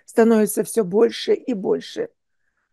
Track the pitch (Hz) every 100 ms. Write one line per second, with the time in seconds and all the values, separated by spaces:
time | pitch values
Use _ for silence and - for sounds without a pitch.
0 | _ - 226 220 202 - 180 - 185 202
1 | 226 220 - 214 - 214 202 - - -
2 | - _ _ _ _ _ _